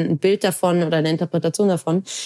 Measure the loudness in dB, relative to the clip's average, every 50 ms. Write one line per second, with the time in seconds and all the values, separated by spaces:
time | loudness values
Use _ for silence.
0 | 0 0 0 0 2 2 2 2 0 -2 -2 0 0 2 2 2 0 0 0 0
1 | 0 0 0 -2 -2 -2 -2 -2 -2 -2 0 0 2 2 0 0 0 -2 -2 -2
2 | -2 -4 -8 -12 -10